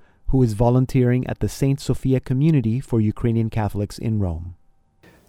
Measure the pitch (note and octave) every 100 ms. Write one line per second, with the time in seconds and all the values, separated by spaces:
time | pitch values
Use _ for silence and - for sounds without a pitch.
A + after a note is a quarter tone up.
0 | - _ - C3 A#2+ G#2 A#2+ B2+ C3 C3+
1 | B2 B2+ - - G#2 - C3+ C#3 - B2
2 | C3 B2+ - C3 D#3 D3 A2 B2 - A2+
3 | G#2+ - A#2+ A2+ A2+ A2+ G2+ G2+ G#2 -
4 | A#2 G#2+ F#2 E2 F2 - _ _ _ _
5 | - _